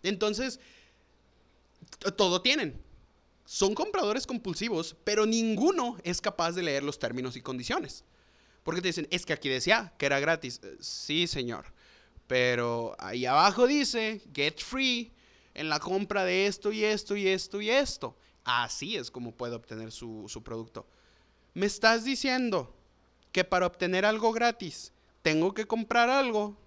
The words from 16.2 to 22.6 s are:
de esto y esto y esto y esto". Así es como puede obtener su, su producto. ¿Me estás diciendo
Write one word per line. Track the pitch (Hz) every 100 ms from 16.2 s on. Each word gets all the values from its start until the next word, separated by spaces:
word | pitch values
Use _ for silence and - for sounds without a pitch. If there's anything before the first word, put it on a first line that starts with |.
| 185
de | 185 196
esto | 196 208
y | 214
esto | 214 214 - 202
y | 190
esto | 190 - 202
y | 208
esto". | 254 277 - 127 - _ _ -
Así | 120 117 - 151 214
es | 120
como | 127 120
puede | - 123 117
obtener | - 113 110
su, | - 120 110 104
su | 120
producto. | 110 113 113 - - _ _ _ _ _ _ -
¿Me | 202
estás | - 220 233 233
diciendo | 269 277 254 247 190